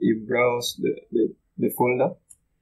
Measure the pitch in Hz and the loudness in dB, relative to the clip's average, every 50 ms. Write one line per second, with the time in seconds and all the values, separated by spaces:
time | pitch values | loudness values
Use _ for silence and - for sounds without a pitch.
0 | - 113 110 110 107 117 127 120 123 123 120 120 - - - - - - - - | 0 0 0 0 -2 -4 0 2 2 2 2 0 -4 -6 -8 -4 -4 -4 -4 -4
1 | - - - 113 110 - - _ _ _ _ - 120 - - - 127 123 127 127 | -8 -4 0 0 0 0 -2 _ _ _ _ -4 -4 -2 0 0 0 2 2 2
2 | 165 180 175 - _ _ - _ _ _ _ _ | 0 -2 -2 -8 _ _ -20 _ _ _ _ _